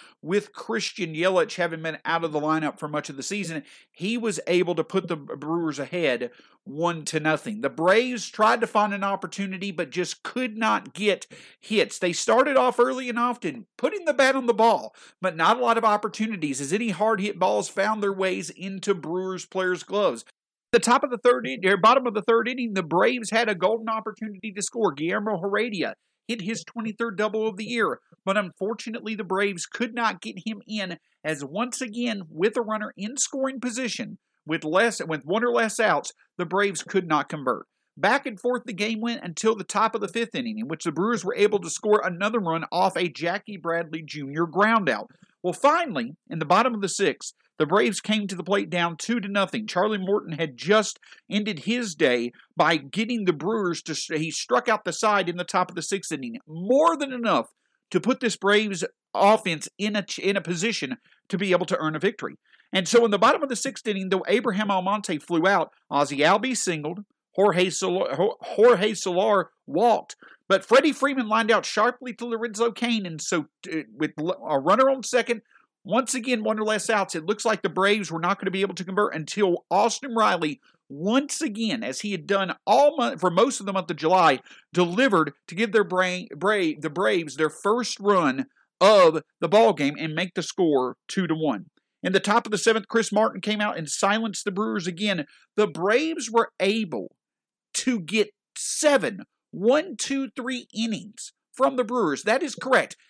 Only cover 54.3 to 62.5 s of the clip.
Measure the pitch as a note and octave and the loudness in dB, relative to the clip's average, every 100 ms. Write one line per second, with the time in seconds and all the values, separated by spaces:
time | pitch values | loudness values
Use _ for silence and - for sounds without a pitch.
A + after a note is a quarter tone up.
54.3 | D3 - A#3+ A#3+ G#3+ - D#3+ A3 G3+ F3 | -6 0 0 2 0 -2 -2 2 2 0
55.3 | F3 F3 F#3+ F3+ F3+ D#3 - - D3+ B2 | -4 -2 0 0 -4 -6 -6 -4 -8 -8
56.3 | A#2 - D#3+ F#3+ C4 E4 D#4+ C#4 B3+ A3+ | -12 -12 -10 0 4 4 2 -2 -4 0
57.3 | D#3 A2+ _ _ _ _ F3+ G3+ C4+ A#3+ | 0 0 _ _ _ _ -2 0 0 0
58.3 | - G3 G#3 A3 F#3 F#3 - _ - G3 | 0 2 4 2 -4 -6 -10 _ 4 6
59.3 | G#3+ G3 D#3 - - G#3 G#3 G3 - E3 | 6 2 -6 -8 -6 -2 -2 -4 -2 0
60.3 | G3+ E3 F3 G#3 A3+ C3+ B2+ _ _ _ | 0 -2 -2 -2 -2 -6 -8 _ _ _
61.3 | F#3+ G3 F3 F3+ G3 D#3 D#3 F#3 A#3 - | -4 2 2 2 -2 -2 0 -2 -2 -8
62.3 | - _ | -12 _